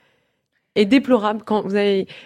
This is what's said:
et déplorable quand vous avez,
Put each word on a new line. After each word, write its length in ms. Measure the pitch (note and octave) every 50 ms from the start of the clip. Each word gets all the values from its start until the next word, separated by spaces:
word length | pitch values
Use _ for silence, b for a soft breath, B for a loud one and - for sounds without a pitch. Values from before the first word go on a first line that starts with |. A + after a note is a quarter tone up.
| _ _ _ _ _ _ _ _ _ _ _ _ _ _ -
et 100 | G#3 G#3+
déplorable 580 | G3 A#3+ C#4 - - B3+ A3 G3+ G#3 A3 A3 -
quand 160 | - G#3+ G#3+
vous 140 | - F#3+ G3
avez, 320 | G#3 G3+ G3+ G3 F#3+ F#3 B B B B